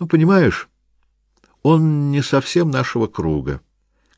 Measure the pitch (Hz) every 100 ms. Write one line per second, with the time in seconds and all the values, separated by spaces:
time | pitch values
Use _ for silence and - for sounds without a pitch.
0 | 170 160 160 196 131 - - _ _ _
1 | _ _ _ _ _ _ 143 160 160 151
2 | 143 143 127 139 - 175 165 131 123 117
3 | 113 - 80 76 67 67 - _ _ _
4 | _